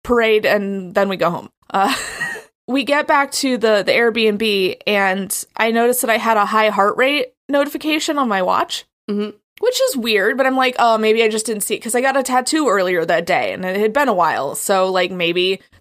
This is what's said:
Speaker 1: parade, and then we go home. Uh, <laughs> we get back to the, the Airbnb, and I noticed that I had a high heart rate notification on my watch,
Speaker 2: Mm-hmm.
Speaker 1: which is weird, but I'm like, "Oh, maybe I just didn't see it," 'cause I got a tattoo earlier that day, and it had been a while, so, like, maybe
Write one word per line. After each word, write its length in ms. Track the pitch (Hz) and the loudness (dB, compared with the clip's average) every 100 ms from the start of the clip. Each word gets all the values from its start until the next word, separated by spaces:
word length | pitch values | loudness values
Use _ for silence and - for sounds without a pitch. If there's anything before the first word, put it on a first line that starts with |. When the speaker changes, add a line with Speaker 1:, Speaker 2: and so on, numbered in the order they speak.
Speaker 1:
parade, 420 | - 240 220 214 208 | -2 2 4 2 2
and 480 | 208 196 196 180 | 0 0 -6 -4
then 140 | 180 202 | -2 0
we 80 | 185 | 0
go 140 | 170 | -2
home. 180 | 165 - _ - | -2 -10 _ -6
Uh, 260 | 196 202 - - - - | 0 0 -2 -8 -8 -8
<laughs> 340 | - - _ - | -8 -12 _ -4
we 160 | 262 | -2
get 240 | 254 285 294 | 0 0 2
back 240 | 294 277 | 2 0
to 260 | - 269 247 | -2 -2 2
the, 240 | 226 208 185 | 2 2 2
the 80 | |
Airbnb, 840 | - 233 226 220 208 220 202 185 - - | 2 2 2 2 2 0 0 0 -2 -2
and 600 | 202 196 190 190 - - - | 0 0 0 -4 -8 -8 -4
I 160 | 226 | 0
noticed 300 | 226 240 247 | 2 2 0
that 80 | 226 | 0
I 60 | 220 | 0
had 180 | 226 220 | 2 0
a 100 | 202 | 2
high 240 | 214 214 | 2 2
heart 280 | 196 202 - | 2 2 2
rate 300 | 262 294 - _ - | 0 0 -4 _ -4
notification 680 | 285 285 294 311 311 311 285 | -2 0 -4 -4 -2 -2 -2
on 100 | 254 | 0
my 140 | 190 | 0
watch, 420 | 185 185 349 - - _ - | 0 -2 -2 -6 -14 _ -6
Speaker 2:
Mm-hmm. 200 | 208 208 - _ - | -4 -4 -8 _ -4
Speaker 1:
which 220 | 453 508 523 | -2 0 -2
is 60 | 294 | -2
weird, 400 | 226 208 202 262 | 0 0 0 0
but 120 | 262 | 0
I'm 80 | 262 | 2
like, 180 | 254 247 | 0 2
"Oh, 180 | 233 220 | 2 2
maybe 240 | 220 220 | 2 2
I 60 | 226 | 2
just 160 | 220 220 | 0 -4
didn't 160 | 214 | -4
see 140 | - 208 | -4 -6
it," 40 | |
'cause 140 | 226 | -4
I 80 | 240 | -2
got 160 | 269 277 | 0 0
a 60 | |
tattoo 440 | 254 254 254 311 277 | 0 -2 0 0 2
earlier 380 | 196 180 180 165 | 2 2 0 0
that 220 | 170 170 | 0 0
day, 260 | 160 104 | 0 0
and 100 | 95 | -4
it 140 | 185 190 | -4 -2
had 140 | 214 | 0
been 140 | 254 277 | 0 2
a 40 | 190 | 2
while, 400 | 160 113 135 - | 2 0 -4 -6
so, 360 | - 196 190 | -2 0 2
like, 200 | 185 180 | 0 0
maybe 500 | 185 170 175 185 190 _ _ | -2 -2 0 0 -2 _ _